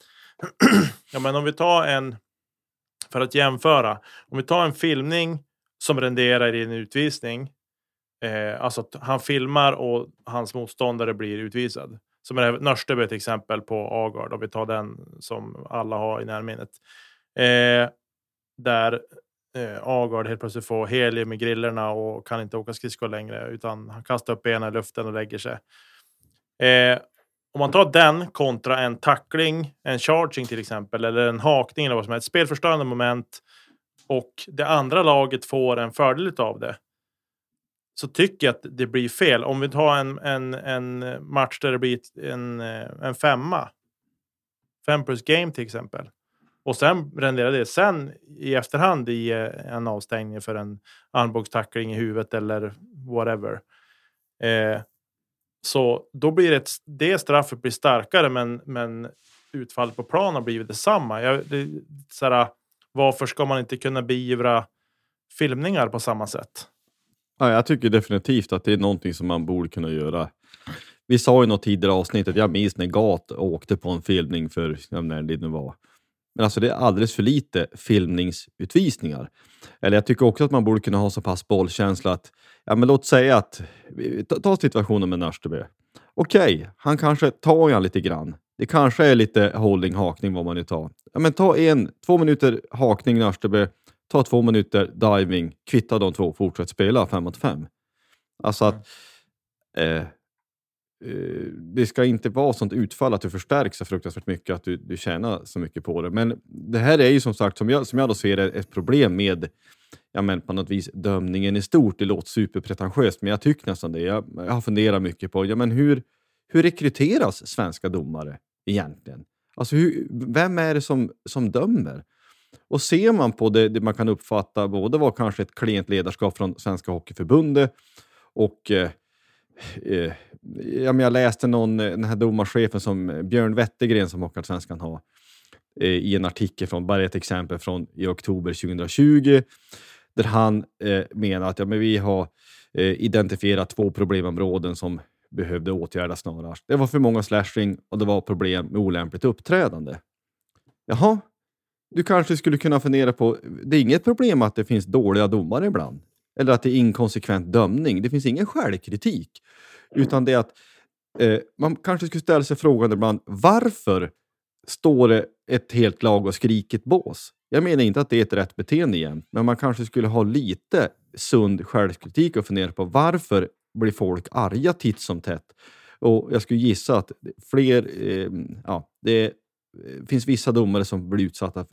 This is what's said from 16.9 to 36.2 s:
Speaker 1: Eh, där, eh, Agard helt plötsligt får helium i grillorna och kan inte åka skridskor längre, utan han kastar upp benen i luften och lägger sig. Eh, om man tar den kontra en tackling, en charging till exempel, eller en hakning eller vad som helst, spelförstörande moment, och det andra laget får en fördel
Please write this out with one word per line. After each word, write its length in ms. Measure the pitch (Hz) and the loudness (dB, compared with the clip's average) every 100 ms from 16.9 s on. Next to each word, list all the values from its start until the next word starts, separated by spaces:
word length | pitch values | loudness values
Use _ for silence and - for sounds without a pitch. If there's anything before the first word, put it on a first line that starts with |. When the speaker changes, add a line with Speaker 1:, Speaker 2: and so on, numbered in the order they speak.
| - - _ _ - | -20 -20 _ _ 0
Speaker 1:
Eh, 520 | 123 123 123 120 120 - _ _ _ _ _ - | 4 4 4 4 2 -4 _ _ _ _ _ -8
där, 420 | 123 117 113 117 - - _ _ _ 127 | -2 2 0 -2 -8 -20 _ _ _ -10
eh, 220 | 117 104 | -10 -8
Agard 440 | 131 127 120 113 110 | -4 -2 -2 -4 -6
helt 140 | 113 | -8
plötsligt 260 | 113 113 - | -10 -10 -6
får 200 | 113 107 | -6 -2
helium 460 | 127 120 113 113 | 0 0 -2 -6
i 40 | 110 | -6
grillorna 540 | 117 113 117 113 107 | -4 -2 -4 -4 -4
och 360 | 107 110 110 - | -4 -6 -10 -10
kan 140 | 117 | -10
inte 160 | 104 113 | -8 -10
åka 160 | 110 | -10
skridskor 360 | 113 123 - 113 | -12 -12 -10 -8
längre, 400 | 107 107 110 117 | -8 -12 -12 -12
utan 420 | 113 113 107 107 | -12 -12 -12 -14
han 140 | 110 | -14
kastar 280 | - 123 - | -6 -6 -4
upp 100 | 113 | -6
benen 260 | 120 113 110 | -2 -2 -2
i 40 | |
luften 340 | 110 101 - 110 | -6 -6 -8 -8
och 60 | |
lägger 260 | 107 107 110 | -8 -8 -10
sig. 200 | 123 123 _ _ _ _ _ _ _ _ _ - 127 | -10 -12 _ _ _ _ _ _ _ _ _ 0 4
Eh, 300 | 127 123 123 - _ _ _ _ | 6 6 2 -4 _ _ _ _
om 40 | 143 | -4
man 120 | 139 | 2
tar 220 | 185 170 | 4 6
den 340 | 160 156 165 175 | 6 6 4 -4
kontra 540 | - 139 120 131 131 | -2 -2 -2 -2 0
en 160 | 127 113 | -2 0
tackling, 760 | 147 139 - 160 160 160 151 _ | 2 2 0 -2 -2 -2 -8 _
en 140 | 135 123 | -6 -4
charging 480 | - 160 160 - 120 | 0 2 0 -6 -8
till 120 | 113 | -8
exempel, 460 | 107 110 101 110 | -8 -10 -8 -4
eller 220 | 113 117 120 | -2 0 0
en 140 | 117 | 0
hakning 460 | 147 139 120 - 143 | 2 2 0 -4 -2
eller 100 | 117 | -2
vad 80 | |
som 80 | 104 | -4
helst, 140 | 117 - | -8 -2
spelförstörande 580 | 175 147 147 170 160 | 0 0 0 0 0
moment, 540 | 131 123 120 123 - - _ _ _ _ _ _ - | -2 -2 -2 -2 -8 -18 _ _ _ _ _ _ -6
och 260 | 131 - - - | -4 -6 -14 -12
det 200 | 147 151 | -4 0
andra 360 | 156 131 165 | 0 2 2
laget 420 | 160 143 135 127 | 4 4 2 -4
får 320 | - 135 127 120 | -4 -2 0 -2
en 160 | 117 | -4
fördel 420 | - 135 131 | 0 0 0